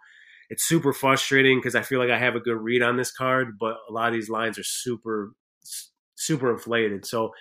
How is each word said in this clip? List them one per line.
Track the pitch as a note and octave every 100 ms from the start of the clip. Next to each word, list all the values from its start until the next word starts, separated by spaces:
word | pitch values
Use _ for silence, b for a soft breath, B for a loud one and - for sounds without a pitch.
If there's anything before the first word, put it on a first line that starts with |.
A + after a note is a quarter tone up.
| b b b b b
it's | - -
super | E3 C3+
frustrating | B2+ C3+ C3 - C3+ C3+ B2+
'cause | B2+
I | A#2
feel | A2 C3
like | B2
I | A#2
have | B2 A#2
a |
good | A#2 A2+
read | A2 B2
on | A#2+ B2
this | B2
card, | - C3 C3 B2 G#2
but | A2+ A2+ -
a |
lot | A2 A#2
of |
these | A#2 G#2+
lines | A2 A2+ G#2
are |
super, | F#2 - B2 A2+ A2+ G#2+ G2+ - _ _
s-, | - - - _ _
super | - - D3+ B2+
inflated. | A2 - A#2 A2 G2+
So, | F#2+ A#2 A2 B